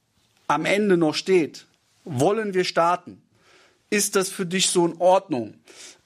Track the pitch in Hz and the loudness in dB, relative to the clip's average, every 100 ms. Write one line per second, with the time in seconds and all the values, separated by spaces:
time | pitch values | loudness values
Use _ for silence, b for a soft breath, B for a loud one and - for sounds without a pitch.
0 | _ _ _ _ - 147 147 196 208 175 | _ _ _ _ -4 -2 0 0 2 2
1 | 156 147 - 185 143 - _ _ _ _ | 2 -2 0 2 0 -8 _ _ _ _
2 | 202 123 160 220 208 185 180 180 170 175 | -8 0 0 0 -2 -4 -2 0 0 0
3 | - 90 _ b b b b b _ 208 | -6 -20 _ b b b b b _ -2
4 | 202 196 185 - 180 185 185 180 170 - | 0 -2 -4 -6 -6 -2 0 2 0 2
5 | 180 190 - 135 107 - B B B B | 4 2 2 -6 -6 -14 B B B B